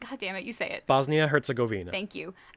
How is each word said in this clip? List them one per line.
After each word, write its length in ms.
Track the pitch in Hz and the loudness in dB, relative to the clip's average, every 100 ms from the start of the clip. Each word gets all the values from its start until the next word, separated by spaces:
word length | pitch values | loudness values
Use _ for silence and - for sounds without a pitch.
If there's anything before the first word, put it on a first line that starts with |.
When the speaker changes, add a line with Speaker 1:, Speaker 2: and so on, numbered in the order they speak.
Speaker 1:
God 180 | - 262 | -14 -8
damn 160 | 185 | -6
it, 80 | 190 | -6
you 100 | 220 | -8
say 160 | - 170 | -6 -6
it. 140 | - - | -4 4
Speaker 2:
Bosnia 400 | 139 139 151 151 | 4 6 4 4
Herzegovina. 640 | 143 - 123 120 101 87 | 2 2 0 0 0 -4
Speaker 1:
Thank 240 | 190 202 - | -6 -6 -8
you. 180 | 165 - - | -10 -14 -20